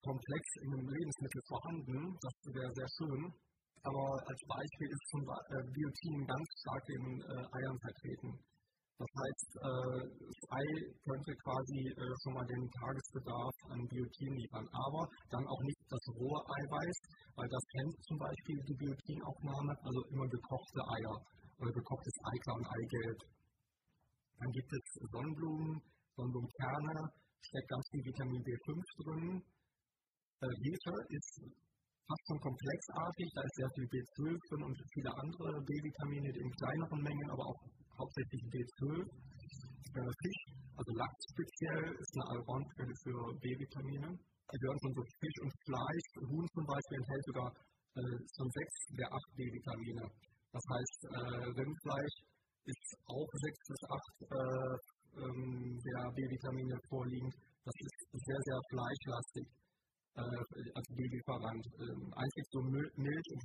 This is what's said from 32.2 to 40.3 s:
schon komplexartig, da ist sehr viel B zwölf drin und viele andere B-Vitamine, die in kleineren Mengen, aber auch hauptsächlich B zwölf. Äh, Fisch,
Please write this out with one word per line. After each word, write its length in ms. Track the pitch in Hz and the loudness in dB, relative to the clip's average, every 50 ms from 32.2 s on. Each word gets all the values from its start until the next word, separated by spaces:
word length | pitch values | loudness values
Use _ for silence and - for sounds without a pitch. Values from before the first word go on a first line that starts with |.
| - - | 0 -2
schon 80 | 156 139 | -2 0
komplexartig, 880 | - 135 127 - 131 135 170 - - - - 156 165 180 170 - 170 165 - | 0 0 0 0 0 0 0 0 -4 -4 0 0 0 0 0 -2 -4 -2 0
da 60 | 139 - | 0 -2
ist 120 | 139 - - | 0 0 0
sehr 100 | 131 131 - | 0 0 2
viel 120 | 135 123 120 | 0 0 2
B 80 | 131 127 127 - - | 0 0 0 -2 0
zwölf 240 | 143 147 160 170 165 - - | 2 2 4 2 2 0 -2
drin 140 | 156 151 147 | -2 0 0
und 120 | 139 131 135 - - - | -2 -2 -4 -6 -4 -2
viele 160 | 143 131 123 | 0 0 0
andere 480 | - 131 143 160 - 175 160 160 151 147 | 0 0 -2 -2 -2 0 0 0 2 2
B-Vitamine, 720 | 135 - 147 151 151 151 - - 143 143 143 139 139 131 | 2 2 2 2 2 0 0 0 0 2 2 2 2 2
die 80 | 127 - | 0 0
in 120 | 131 123 - | 0 -2 0
kleineren 460 | - 135 127 147 160 165 156 156 147 | 0 2 2 4 2 2 2 2 2
Mengen, 260 | 147 147 143 143 147 147 | 2 2 2 2 2 0
aber 160 | 139 127 - | 0 0 0
auch 160 | - - - - - - - - - - - | 0 -2 -4 -8 -14 -16 -16 -20 -10 -4 -4
hauptsächlich 440 | 135 - - 135 127 - 135 123 117 117 | -4 0 0 0 0 2 0 -2 -2 0
B 80 | 131 123 120 - - - | 0 0 0 -2 0 2
zwölf. 280 | 135 143 160 175 196 - - - - - - - - - - - - - - - - - | 2 4 4 2 0 -2 -6 -10 -14 -14 -14 -14 -14 -12 -10 -10 -10 -10 -12 -12 -12 -4
Äh, 200 | - 127 123 123 127 - 151 | -2 0 0 0 0 0 0
Fisch, 180 | 185 | 0